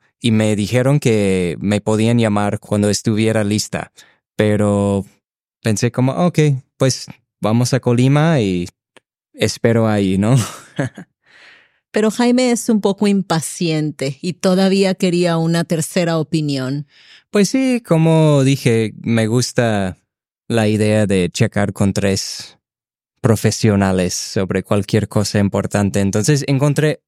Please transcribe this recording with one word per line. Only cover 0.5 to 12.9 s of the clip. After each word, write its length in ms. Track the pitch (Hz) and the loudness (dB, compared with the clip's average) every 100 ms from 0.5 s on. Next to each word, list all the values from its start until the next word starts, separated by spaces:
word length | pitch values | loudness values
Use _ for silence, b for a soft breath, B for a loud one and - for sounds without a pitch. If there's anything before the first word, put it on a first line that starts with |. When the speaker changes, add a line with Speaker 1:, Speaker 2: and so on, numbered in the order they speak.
| 104 | 0
Speaker 1:
dijeron 460 | 101 123 123 147 | 0 0 2 2
que 560 | 131 110 101 95 87 73 | 2 2 2 0 -2 -4
me 220 | 92 104 | -2 -2
podían 360 | 107 110 113 120 | 0 0 2 2
llamar 420 | 113 104 104 101 | 2 0 -2 -4
cuando 300 | - 104 104 | -4 0 0
estuviera 540 | 101 - 107 110 110 | 0 -2 0 0 0
lista. 480 | 101 104 - 82 78 b b b _ - | 0 -2 -4 -8 -10 b b b _ -2
Pero 680 | 107 104 104 101 101 101 95 _ _ _ _ _ | 0 2 0 0 0 -2 -6 _ _ _ _ _
pensé 300 | 113 104 120 | -4 -2 -2
como, 220 | 120 127 | -2 -2
"Ok, 260 | - 175 165 151 131 - _ | 0 0 2 2 0 -6 _
pues, 300 | 135 - - - _ _ | -2 -2 -8 -20 _ _
vamos 320 | 101 113 123 | -2 0 0
a 80 | 127 | 0
Colima 580 | - 120 127 143 156 160 | 0 2 2 2 2 2
y 300 | 101 90 87 - _ - _ _ _ | 0 -2 -4 -12 _ -20 _ _ _
espero 540 | 277 117 - 117 117 110 | -4 -2 0 0 2 2
ahí", 280 | 104 98 95 | 0 0 0
¿no? 180 | 104 131 | 2 2
<laughs> 760 | 98 - - - 131 - 180 _ b b b b b b _ | 0 -8 -14 -8 -8 -10 -20 _ b b b b b b _
Speaker 2:
Pero 180 | 214 220 | -2 -2
Jaime 420 | - 240 247 254 | 0 2 2 2
es 180 | 240 - | 0 0
un 120 | 220 | 0
poco 260 | 196 | 0